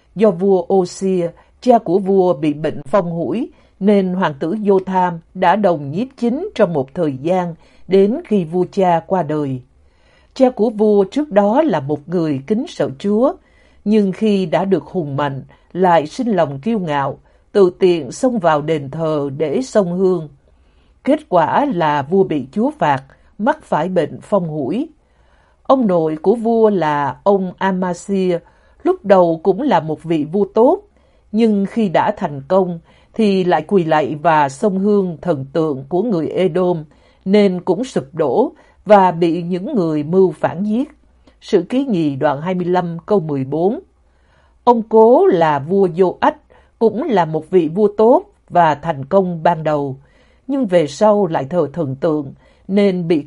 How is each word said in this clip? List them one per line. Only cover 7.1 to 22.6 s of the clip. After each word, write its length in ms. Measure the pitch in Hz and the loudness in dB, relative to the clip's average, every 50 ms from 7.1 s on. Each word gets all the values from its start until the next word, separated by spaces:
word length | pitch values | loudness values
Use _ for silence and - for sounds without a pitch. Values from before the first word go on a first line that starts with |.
| 135 123 | -4 -6
gian 340 | 135 170 185 185 175 175 165 - _ _ _ _ - - | -4 -2 -2 -2 -2 -4 -8 -12 _ _ _ _ -6 0
đến 340 | 180 190 196 202 240 330 359 | 2 2 4 2 0 -2 -4
khi 200 | - 214 202 170 | -2 -2 -2 -2
vua 200 | 156 170 180 175 170 | -2 -2 -2 -2 -2
cha 300 | - 202 185 180 170 165 - - | -2 0 2 2 2 0 0 -2
qua 160 | 190 185 165 | -2 -2 -2
đời. 380 | 143 156 151 147 135 131 127 127 _ _ _ _ _ _ _ _ _ _ _ _ _ _ | -2 -4 -4 -4 -4 -6 -8 -10 _ _ _ _ _ _ _ _ _ _ _ _ _ _
Cha 160 | - 262 254 | 2 2 2
của 200 | 254 - 208 247 | 2 0 -2 -2
vua 340 | 214 202 220 214 208 202 196 | 0 2 2 4 4 4 2
trước 280 | 196 - 277 302 294 | 2 0 -4 -4 0
đó 300 | 190 202 202 202 226 277 | 0 2 2 4 2 2
là 180 | 330 294 180 151 | 2 2 0 -2
một 300 | 135 139 151 143 - 160 | -2 -4 -6 -6 -6 -4
người 320 | 170 180 160 156 147 135 139 - | -4 -2 -2 -2 -2 -4 -2 -2
kính 180 | 214 220 302 - | -2 -2 -2 -4
sợ 220 | - - 156 117 131 139 | -6 -4 -4 -4 -4 -4
Chúa, 340 | - 202 208 214 247 302 381 - _ _ _ _ _ _ _ _ - | -4 -2 0 2 2 0 0 -4 _ _ _ _ _ _ _ _ -2
nhưng 260 | 202 214 220 202 190 | 0 2 2 2 2
khi 340 | 175 - 220 214 202 196 185 | 0 0 0 0 2 2 0
đã 200 | 160 165 160 185 | 0 -2 -2 0
được 180 | 196 190 156 147 | 0 0 0 -2
hùng 320 | - - 185 156 143 139 | -4 -6 -6 -6 -4 -4
mạnh, 280 | 143 147 139 139 135 135 - - _ _ _ - | -4 -4 -4 -4 -8 -12 -16 -20 _ _ _ -4
lại 340 | 170 185 180 170 165 147 151 | 0 2 4 4 2 2 -2
sinh 200 | - - 254 240 | -4 -6 -4 -2
lòng 320 | 208 170 160 143 143 135 | 0 0 0 -2 -4 -6
kiêu 200 | 139 220 233 214 | -4 -4 -4 -2
ngạo, 400 | 180 160 147 139 135 135 - - _ _ _ _ _ _ | -4 -4 -4 -2 -4 -4 -6 -10 _ _ _ _ _ _
tự 200 | - 214 190 175 180 - | 2 4 4 4 4 2
tiện 320 | 196 180 175 165 139 117 | 2 2 2 2 -2 -6
xông 280 | - - - 262 240 220 | -6 -4 -2 -2 -2 0
vào 220 | 165 165 156 147 | 2 2 2 2
đền 300 | 147 156 160 151 135 135 | 0 -2 -4 -4 -4 -6
thờ 380 | 147 160 165 156 156 147 143 143 135 147 | -8 -6 -4 -2 -2 -2 -4 -6 -6 -6
để 240 | 165 139 139 220 | -4 -4 -4 -4
xông 360 | 262 - - 214 196 170 175 185 | -6 -2 0 0 0 0 0 0
hương. 320 | 190 185 185 170 156 147 - _ _ _ _ _ _ _ _ _ _ _ _ _ - | 0 0 0 -2 -4 -8 -16 _ _ _ _ _ _ _ _ _ _ _ _ _ -2
Kết 260 | 240 294 311 - _ | -2 -2 -2 -2 _
quả 360 | 180 170 156 123 131 208 277 | 0 2 2 2 2 0 0
là 360 | 294 202 170 160 151 147 147 | 0 0 -2 0 0 0 -2
vua 220 | 135 139 185 196 185 | -2 0 0 0 0
bị 220 | - 160 147 120 127 | 0 -2 -4 -6 -6
Chúa 200 | - 208 | -4 -4